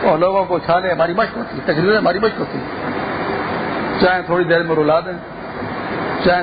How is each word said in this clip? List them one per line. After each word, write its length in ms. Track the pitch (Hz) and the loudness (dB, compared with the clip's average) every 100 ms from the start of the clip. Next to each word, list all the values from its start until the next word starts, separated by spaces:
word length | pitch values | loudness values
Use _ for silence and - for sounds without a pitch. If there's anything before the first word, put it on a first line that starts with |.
اور 140 | 214 160 | 4 4
لوگوں 280 | 180 196 180 | 4 2 0
کو 100 | 175 | -2
اچھالیں، 360 | - 170 190 | 2 2 2
ہماری 220 | 165 165 | 0 0
مشق 240 | 180 220 - | 2 -2 -2
ہوتی 200 | - 143 | -8 -6
ہے، 160 | - | -2
تقریریں 240 | 151 180 214 | 2 4 4
ہماری 220 | 196 180 | 2 2
مشق 200 | 220 - | 0 0
ہوتی 180 | 147 139 | -6 -6
ہے۔ 340 | 123 - - - - - - - - - - - - - | -8 -8 -6 -6 -6 -6 -4 -4 -4 -4 -4 -4 -4 2
چاہے 200 | 185 185 175 | 4 2 2
تھوڑی 180 | 175 | 0
دیر 200 | 170 165 | 4 2
میں 120 | 165 156 | 2 2
رلا 240 | 151 160 | 4 2
دیں، 180 | 175 180 - - - - - - - - - - 185 | 0 -8 -10 -12 -10 -8 -8 -8 -6 -6 -4 0 2
چاہے 160 | 180 | 2